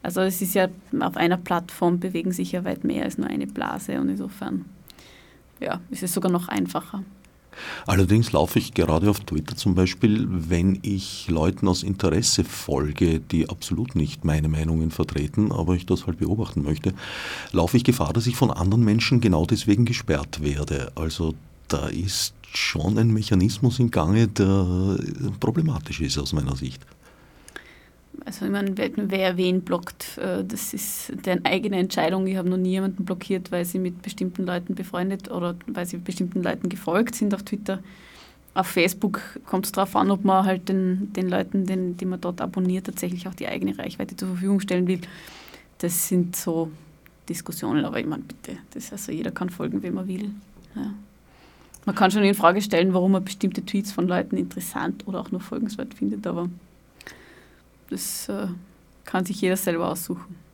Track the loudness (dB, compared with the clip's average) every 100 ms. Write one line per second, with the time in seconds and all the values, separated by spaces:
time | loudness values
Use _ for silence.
0 | -2 0 0 0 0 2 2 -2 -6 -2
1 | -2 2 2 2 0 -2 -2 0 2 2
2 | 0 -2 -2 -2 -2 -2 -2 -2 0 0
3 | -2 -2 -4 -2 -4 -4 -4 -4 -4 -2
4 | -2 -2 -6 -8 -6 -6 -8 -18 -20 -20
5 | -20 -20 -20 -20 -20 -10 -6 -6 -6 -6
6 | -4 0 2 0 0 -2 0 -4 -6 -10
7 | -12 -18 -20 _ _ -16 -12 -10 0 4
8 | 6 6 6 4 4 2 0 0 4 6
9 | 4 2 0 -4 -2 -2 2 4 4 4
10 | 4 4 2 -2 2 4 4 2 0 -2
11 | -4 -10 0 2 2 4 2 2 0 2
12 | 2 4 2 2 0 -4 -2 0 0 4
13 | 4 4 2 0 0 -2 -4 -2 0 0
14 | 0 0 2 2 2 2 2 2 0 0
15 | -2 0 0 2 2 2 2 2 2 0
16 | 0 -2 0 0 0 -2 0 0 0 -4
17 | -10 -10 -10 -10 -2 2 4 4 4 2
18 | 2 2 0 2 2 4 4 6 6 4
19 | 4 4 6 4 4 2 4 4 4 2
20 | 2 0 0 -2 -2 0 0 -2 -4 -4
21 | -4 0 -2 -2 -12 -20 -4 -2 -2 -4
22 | -2 -2 -4 -8 -8 -4 -2 0 0 4
23 | 4 4 4 4 4 4 0 4 2 4
24 | 4 4 4 4 4 6 4 2 2 0
25 | -2 -4 -4 0 0 2 0 -2 -4 -4
26 | -2 -2 0 0 0 -2 -4 -10 -18 -20
27 | -20 -20 -20 -20 -20 -20 -20 -20 -20 _
28 | _ -16 -14 -6 -2 -2 -2 -2 -4 -2
29 | -2 0 0 2 2 2 0 -4 -4 -12
30 | -14 -6 -4 -4 -4 -6 -6 -6 -6 -8
31 | -8 -6 -2 0 0 0 0 0 0 2
32 | 0 2 0 0 0 2 2 0 -2 -4
33 | -4 -6 -2 -4 -2 -4 -2 -2 -4 -6
34 | -12 -6 -4 -4 -4 -4 -4 -8 -6 -4
35 | -2 -4 -6 -4 -4 -6 -8 -6 -6 -6
36 | -8 -4 -2 -2 -2 -2 -4 -4 0 2
37 | 2 0 0 0 -4 -6 -4 -6 -8 -20
38 | -20 -20 -20 -20 -6 -2 0 2 2 2
39 | -2 -2 -10 -16 -2 -2 0 0 2 4
40 | 4 4 6 6 6 2 0 2 2 0
41 | -2 -2 0 0 0 0 0 0 -2 -2
42 | -4 -2 -4 -4 -4 0 0 0 -4 -6
43 | -6 -6 -8 -8 -6 -2 -4 -4 -8 -8
44 | -10 -6 -6 -2 0 0 0 0 0 -2
45 | -4 -16 -18 -20 -20 -20 -20 _ -4 -2
46 | 0 0 0 -2 -2 -2 -2 -8 -20 -20
47 | -20 _ -10 -8 -8 -6 -2 0 0 -2
48 | -4 -6 -10 -16 -14 -14 -12 -14 -12 -12
49 | -8 -6 -6 -6 -8 -6 -6 -4 -4 -6
50 | -6 -6 -8 -10 -18 -20 -16 -10 -8 -10
51 | -18 _ _ _ -20 -20 -20 -8 -4 2
52 | 4 6 4 6 6 6 2 4 4 4
53 | 4 4 2 -2 -2 -2 -2 -2 -2 -2
54 | 0 0 0 -2 -2 -6 -6 -4 -4 -4
55 | -6 -6 -4 -8 -6 -4 -4 -4 -10 -4
56 | -4 -4 -4 -4 -4 -8 -20 -20 _ _
57 | -20 -20 -20 -20 -20 -20 _ _ -10 -8
58 | -6 -8 -6 -4 -4 -6 -12 -20 _ _
59 | -4 -2 -2 0 0 2 0 0 -2 -4
60 | -6 -8 -8 -18 -20